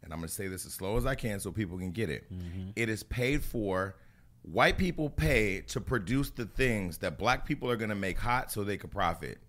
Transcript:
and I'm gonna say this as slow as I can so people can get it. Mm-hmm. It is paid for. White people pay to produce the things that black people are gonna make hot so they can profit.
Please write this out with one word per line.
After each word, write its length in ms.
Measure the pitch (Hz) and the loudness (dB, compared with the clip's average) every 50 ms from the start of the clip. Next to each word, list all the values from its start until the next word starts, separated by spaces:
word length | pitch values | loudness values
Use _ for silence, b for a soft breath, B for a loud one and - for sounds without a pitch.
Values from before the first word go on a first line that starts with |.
and 100 | - 82 | -12 -8
I'm 60 | 80 80 | -6 -6
gonna 100 | 82 80 | -6 -4
say 200 | - - 101 95 | -4 -4 -4 -4
this 180 | 92 90 - | -4 -6 -8
as 60 | - - | -10 -8
slow 220 | - 95 92 104 | -6 -2 0 2
as 100 | 120 120 | 2 2
I 80 | 131 135 | 2 0
can 260 | - - 120 104 101 | -2 -2 -4 -4 -2
so 100 | 92 95 | -4 -4
people 280 | 85 95 110 90 87 92 | -2 -2 -2 -2 -2 -4
can 140 | 90 92 | -4 -4
get 180 | 87 95 113 90 | -2 -2 -2 -2
it. 220 | 73 57 - - | -2 -4 -6 -10
Mm-hmm. 380 | 92 90 90 87 87 95 92 92 107 | -10 -8 -8 -6 -6 -8 -8 -8 -4
It 120 | - 117 110 | -2 0 0
is 140 | 110 101 | 0 -4
paid 420 | - - - - 123 123 143 147 139 | -4 -6 -2 0 0 2 2 2 0
for. 520 | - - 123 107 101 92 92 95 98 98 b b b b b b b b b | 0 -2 -2 0 0 2 0 0 -2 -4 b b b b b b b b b
White 360 | - - 78 95 127 160 180 170 | -14 -4 4 6 6 6 6 4
people 320 | 190 180 165 - 156 147 | 2 2 2 0 -2 -2
pay 500 | - - 156 156 143 117 110 104 92 98 | 0 2 2 4 6 6 6 4 2 -2
to 180 | - - - 135 | -4 -4 -4 -4
produce 500 | 104 - 127 120 98 85 120 135 135 - | -2 0 0 0 0 2 2 2 0 0
the 160 | - - 120 | -2 -6 -6
things 520 | 107 - - 131 127 117 107 98 90 80 - | -6 0 2 4 4 4 2 0 -2 -4 -2
that 200 | - 92 80 - | -2 -4 -2 2
black 260 | 92 110 127 135 - | 2 2 4 2 2
people 260 | - 151 131 131 127 | -2 -2 -2 0 0
are 60 | 120 | 0
gonna 180 | 113 113 107 107 | 0 0 -2 -2
make 240 | 98 98 95 87 - | 0 0 0 0 0
hot 320 | - 120 120 123 131 - | 2 2 2 2 0 -2
so 140 | - - 104 | -4 -4 -2
they 140 | 101 101 95 | -2 -2 -4
can 100 | - 90 | -4 -8
profit. 500 | - 98 95 87 85 - 76 67 - - - | -2 2 2 2 2 0 -4 -8 -8 -10 -14